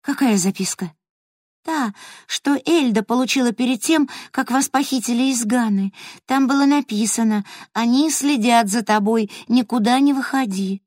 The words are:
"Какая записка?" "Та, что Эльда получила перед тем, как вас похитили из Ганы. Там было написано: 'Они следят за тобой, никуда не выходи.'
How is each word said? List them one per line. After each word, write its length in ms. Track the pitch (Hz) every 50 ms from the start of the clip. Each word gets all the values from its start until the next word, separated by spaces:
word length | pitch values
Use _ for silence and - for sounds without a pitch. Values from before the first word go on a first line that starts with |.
"Какая 360 | _ - 277 - 277 247 214
записка?" 560 | 196 165 190 190 - 190 - - - 190 170 _ _ _ _ _ _ _ _ _ _ _ _ _ _ _
"Та, 300 | - 320 302 262 214 202 - - - - - -
что 340 | _ - - _ 285 285 262 -
Эльда 380 | - 330 339 285 247 208 220 214
получила 500 | - 233 247 262 - - 269 254 240 214
перед 280 | - 254 240 262 -
тем, 280 | - - 320 320 294 277 - - - -
как 200 | - - 262 -
вас 180 | 240 262 269 -
похитили 640 | - 254 285 - - 262 202 - 240 233 254 269 269
из 120 | 233 240
Ганы. 480 | 214 240 247 233 220 202 196 196 196 _ - - - - - _
Там 220 | - 262 269 269
было 180 | 240 277 277 277
написано: 800 | 277 285 294 277 - 214 208 226 208 - - 226 220 214 208 202 - - - - _ _
'Они 380 | 208 233 233 240 262 302 320
следят 580 | 285 - 262 285 294 254 208 247 233 233 233 202
за 140 | 190 240 214
тобой, 480 | - 214 214 202 208 226 226 214 202 - - - -
никуда 500 | 233 254 240 _ 226 247 208 233 247 262
не 140 | 277 285 277
выходи.' 720 | 269 254 - - 269 262 214 190 185 196 190 196 196 _